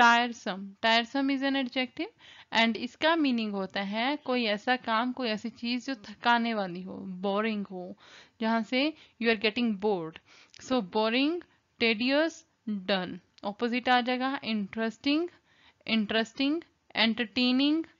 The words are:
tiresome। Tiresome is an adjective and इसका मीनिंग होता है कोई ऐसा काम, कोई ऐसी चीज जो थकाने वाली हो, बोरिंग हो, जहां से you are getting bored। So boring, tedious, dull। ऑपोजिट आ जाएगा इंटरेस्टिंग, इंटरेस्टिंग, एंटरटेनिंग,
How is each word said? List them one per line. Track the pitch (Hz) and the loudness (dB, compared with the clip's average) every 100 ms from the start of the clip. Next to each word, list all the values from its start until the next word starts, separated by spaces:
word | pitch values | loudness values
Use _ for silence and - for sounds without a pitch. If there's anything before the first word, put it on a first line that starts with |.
tiresome। | 233 233 240 233 220 185 196 196 | 6 6 2 -4 -8 -8 -10 -2
Tiresome | 226 226 233 277 269 269 | 2 4 2 0 0 2
is | |
an | 269 269 | 0 0
adjective | 254 262 254 - 392 _ - - - | -2 -2 -4 -6 -10 _ -20 -20 -2
and | 220 226 214 | 2 2 0
इसका | 247 - 311 330 | -6 0 2 4
मीनिंग | 277 240 214 | 2 0 -2
होता | 202 190 202 | -4 -4 -4
है | 196 214 247 294 | -4 -2 -2 -2
कोई | - 247 | -2 -2
ऐसा | 226 208 247 254 | 0 -2 0 -2
काम, | 254 220 247 | 0 0 0
कोई | 247 240 | -2 -4
ऐसी | 214 233 | -4 -6
चीज | 226 233 247 254 | -8 -4 -4 -4
जो | |
थकाने | 247 202 202 240 240 233 | -8 -10 -2 2 2 2
वाली | 220 190 175 | -2 -4 -6
हो, | 185 202 | -10 -12
बोरिंग | 196 180 202 202 220 208 196 | -10 -6 -2 0 -2 -4 -6
हो, | 185 180 - - - - - | -10 -12 -16 -20 -20 -20 -4
जहां | 220 226 | 0 0
से | 220 254 302 320 - - | 0 0 0 -2 -16 -4
you | 226 | 0
are | 220 | 2
getting | 214 214 240 196 | 0 2 0 0
bored। | 208 190 160 - _ - - - - | 0 -2 -4 -12 _ -20 -20 -16 -2
So | 254 180 214 | -2 0 0
boring, | 220 240 285 349 - _ _ - | 2 2 2 -2 -8 _ _ -2
tedious, | 226 220 247 285 320 - _ _ - 202 185 | 0 2 2 2 0 -4 _ _ -8 -6 -2
dull। | 196 180 185 _ - | -2 -2 -10 _ -10
ऑपोजिट | 202 202 240 247 247 | -8 -4 -2 0 2
आ | 247 | 2
जाएगा | 240 254 262 277 | 2 -2 -2 -4
इंटरेस्टिंग, | 214 214 196 220 226 220 277 302 349 - _ _ - _ - | -4 -4 -4 -4 -4 -2 0 0 0 -8 _ _ -20 _ -2
इंटरेस्टिंग, | 226 208 220 220 - 277 330 - _ _ - | 0 2 0 -2 -2 0 0 -6 _ _ 0
एंटरटेनिंग, | 226 220 220 254 247 254 285 311 320 | 0 0 -2 0 2 4 2 2 -2